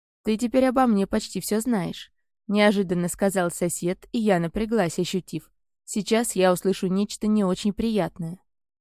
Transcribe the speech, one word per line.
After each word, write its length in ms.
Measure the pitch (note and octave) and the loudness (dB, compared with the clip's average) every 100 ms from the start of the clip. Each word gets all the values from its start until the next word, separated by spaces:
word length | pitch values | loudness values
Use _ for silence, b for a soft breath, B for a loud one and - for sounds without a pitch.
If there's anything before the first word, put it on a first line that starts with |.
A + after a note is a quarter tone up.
| _ _ | _ _
«Ты 140 | G#3+ A3 | -4 -2
теперь 300 | A#3+ C4 C4 | 0 2 2
обо 180 | A#3+ B3+ | 4 4
мне 220 | G3 G3 | 2 2
почти 320 | A3 - F#3+ | -2 -4 -8
всё 200 | - G#3+ | -4 -2
знаешь», — 520 | B3 G#3+ E3 - - _ _ _ - | 0 -2 -2 -8 -16 _ _ _ -2
неожиданно 600 | G#3 G#3 G3 F3+ F3 F3 | 4 4 4 0 -2 -2
сказал 420 | - G3 F#3+ F3 | -2 0 0 -2
сосед, 580 | - F3 - F3 F#3 - | -2 -4 -2 -4 -6 -6
и 80 | A#3+ | -2
я 200 | G#3+ F3 | 2 2
напряглась, 600 | E3+ G#3 A3 A3+ E3+ - | 0 -4 -2 0 0 -2
ощутив. 500 | F3 F#3 - D3+ - _ _ _ - | -4 -4 -6 -12 -12 _ _ _ -8
Сейчас 500 | A3 F#3+ A3 A#3+ F#3 | -6 0 0 0 2
я 180 | F#3 | 2
услышу 320 | F3 F#3+ F#3+ F#3 | 4 0 0 0
нечто 400 | F#3+ G#3 - G#3+ | 0 -2 -2 0
не 180 | G#3+ | 2
очень 300 | F#3+ F3+ G#3 | 2 0 -2
приятное. 680 | G3 A3+ G#3+ E3+ - E3 F3+ _ _ _ _ | -2 -2 0 -2 -6 -12 -12 _ _ _ _